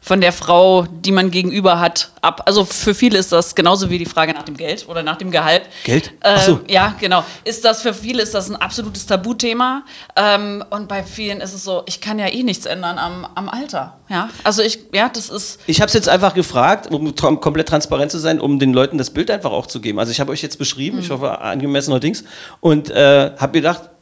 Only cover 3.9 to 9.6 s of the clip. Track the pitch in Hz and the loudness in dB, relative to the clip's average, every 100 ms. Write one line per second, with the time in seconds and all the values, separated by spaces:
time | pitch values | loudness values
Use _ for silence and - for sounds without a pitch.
3.9 | 175 170 - 160 151 151 143 160 202 - | -2 -2 -2 -2 -2 -10 -10 -8 -8 -8
4.9 | 170 156 160 185 170 156 175 - - - | -6 -6 -6 -2 0 2 2 0 -12 0
5.9 | 131 - - - 202 190 147 - 190 202 | 0 0 0 2 4 4 2 2 2 2
6.9 | 202 196 180 - - - 220 233 220 240 | -2 0 0 -2 -10 -8 0 2 2 -2
7.9 | 208 214 254 208 208 190 202 190 - 208 | -4 -6 -4 -2 -4 -6 -6 -6 -6 -8
8.9 | 196 - 196 196 233 240 233 | -10 -2 -2 -2 -4 -4 0